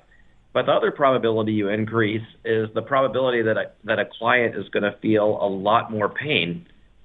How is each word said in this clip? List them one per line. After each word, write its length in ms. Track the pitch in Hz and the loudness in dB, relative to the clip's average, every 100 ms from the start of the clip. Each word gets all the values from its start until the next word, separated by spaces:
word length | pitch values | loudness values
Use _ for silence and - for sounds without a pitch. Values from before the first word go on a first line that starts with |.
| _ - - - _ | _ -20 -20 -20 _
But 140 | 123 127 | -2 0
the 60 | |
other 180 | 170 208 | 0 0
probability 640 | - 139 127 113 110 110 | 2 2 2 2 0 0
you 160 | 107 98 | 0 0
increase 560 | 107 110 113 107 110 110 - | -2 -2 0 0 -2 -6 -10
is 260 | 113 110 110 | -2 -2 -2
the 80 | 113 | -6
probability 600 | - 139 135 123 131 120 | -2 0 2 0 0 2
that 120 | 110 104 | 0 0
a, 160 | 92 - | -4 -8
that 160 | 104 110 | -4 -2
a 60 | 101 | -2
client 500 | - 113 123 113 107 | -4 0 2 2 -2
is 120 | 98 | -4
gonna 280 | 104 101 - | -2 -2 -2
feel 380 | 110 107 104 104 | 0 2 2 2
a 60 | 101 | -2
lot 440 | 98 98 113 113 | 0 2 2 0
more 180 | 110 104 | -2 -2
pain 580 | - 143 123 85 85 - - - _ | -2 -2 0 0 -4 -12 -20 -20 _